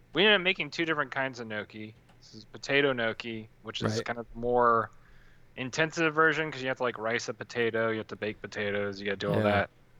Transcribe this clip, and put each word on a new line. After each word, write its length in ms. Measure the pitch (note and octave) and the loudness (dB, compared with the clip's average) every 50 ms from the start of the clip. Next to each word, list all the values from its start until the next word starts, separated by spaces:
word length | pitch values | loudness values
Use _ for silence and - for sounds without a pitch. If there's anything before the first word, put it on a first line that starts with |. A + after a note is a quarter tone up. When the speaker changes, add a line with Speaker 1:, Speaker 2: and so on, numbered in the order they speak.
| - _ - | -20 _ 0
Speaker 1:
we 100 | D3+ G3 | 4 6
ended 120 | A3 G#3 G3 | 6 6 4
up 20 | F3 | 4
making 260 | F#3 F#3+ - D#3+ C#3+ | 0 0 0 -4 -6
two 140 | - - E3+ | -4 -2 0
different 260 | D#3+ D#3+ D3+ C#3+ B2+ | 0 0 0 -2 -2
kinds 280 | - C#3 C3+ C3+ B2+ B2 | -2 -4 -4 -4 -4 -8
of 60 | A#2 A2 | -8 -6
gnocchi. 480 | G#2+ G#2+ G2+ - - G#2+ G#2+ G#2+ A2 - _ - - - | -6 -6 -8 -8 -10 -12 -12 -14 -14 -20 _ -20 -20 -20
This 140 | - - - | -20 -20 -20
is 100 | A2 G#2+ | -20 -20
potato 460 | - - A#2 - - C#3 C#3+ C#3+ C#3 C3 | -18 -16 -12 -4 0 2 4 4 4 2
gnocchi, 560 | A#2+ A2+ A2+ G#2+ - - A#2 A2+ A2 A2 - - - | 2 0 -2 -2 -4 -8 -8 -10 -10 -12 -14 -18 -16
which 200 | - A2+ - A#2 | -14 -12 -8 -4
is 180 | A#2 A2 A2 A2+ | -2 -2 -2 -2
Speaker 2:
Right. 60 | A2+ | -2
Speaker 1:
kind 120 | - A#2 A#2+ | -4 -6 -6
of 80 | A#2 - - | -8 -10 -10
more 580 | A2+ A#2 A#2+ B2 B2 A#2+ A#2+ A#2 A2+ A2 - - - - - - - - - - - - - - | -6 -2 2 4 6 6 6 6 4 2 0 -6 -16 -20 -20 -20 -20 -20 -20 -20 -20 -20 -16 -12
intensive 580 | - B2+ B2+ - D3+ D#3+ D#3+ - E3 E3 D#3+ D3+ | -10 -8 -4 -2 0 0 0 0 0 0 2 4
version 360 | D#3 D#3+ D#3+ D3 D3+ D#3+ D#3 | 4 4 4 4 2 0 -2
'cause 100 | C#3 B2+ | -4 -4
you 60 | C3 C3 | -4 -4
have 100 | C3 - | -2 0
to, 60 | B2+ | 0
like, 140 | B2 A2+ G#2 | -2 -2 -2
rice 300 | G#2+ A2+ A#2 A#2 - - | -2 -2 -2 0 -2 -4
a 60 | A#2 | -8
potato, 560 | - - - - A#2+ A#2 A2+ A2 A2+ A2+ A2+ | -8 -12 -6 -2 0 0 2 2 2 0 0
you 80 | A2 A2 | 0 -2
have 100 | G#2 - | -4 -8
to 80 | A2 | -8
bake 240 | - G#2+ G#2+ G#2+ - | -6 -6 -6 -6 -6
potatoes, 580 | - G2+ - G#2+ G#2 G2+ G2+ G#2 G2+ G2+ G2 G2 | -10 -10 -6 -4 -2 -2 -2 -2 -2 -4 -4 -6
you 60 | G2+ | -4
gotta 100 | G2+ G2 G2 | -4 -4 -2
do 140 | G#2 G2+ | 0 0
all 100 | G2+ G#2+ | 2 2
Speaker 2:
Yeah. 0 | |
Speaker 1:
that. 280 | G#2+ G#2 G#2 G2+ F#2+ - - - - - - - | 4 4 4 4 2 0 -4 -14 -20 -20 -20 -20